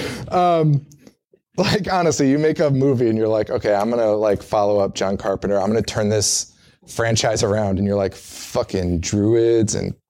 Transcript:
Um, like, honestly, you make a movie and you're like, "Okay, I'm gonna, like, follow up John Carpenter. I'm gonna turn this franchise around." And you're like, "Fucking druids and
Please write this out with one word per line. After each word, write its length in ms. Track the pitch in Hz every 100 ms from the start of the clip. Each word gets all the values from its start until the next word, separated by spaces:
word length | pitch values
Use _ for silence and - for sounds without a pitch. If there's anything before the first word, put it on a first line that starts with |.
| - - -
Um, 540 | 180 175 170 156 143 - - - _ _ _ _ -
like, 340 | 190 214 175
honestly, 380 | 185 170 143 139
you 80 | 143
make 220 | 156 156
a 100 | 156
movie 400 | 135 139 123 120
and 80 | 110
you're 100 | 110
like, 220 | 110 107
"Okay, 240 | 120 110
I'm 160 | 101 107
gonna, 240 | 120 110
like, 300 | 107 107 98
follow 340 | - 110 104 104
up 160 | 98
John 240 | - 95 98
Carpenter. 420 | 104 95 98 101
I'm 80 | 98
gonna 140 | 113
turn 280 | 101 - 107
this 440 | 107 101 - - _ _ _ -
franchise 560 | - 113 113 123 110
around." 380 | 110 104 104 95
And 80 | 101
you're 100 | 101
like, 160 | 98
"Fucking 840 | - - - - 127 123 95 87 85
druids 760 | 82 104 104 117 117 117 104
and 220 | 104 92 -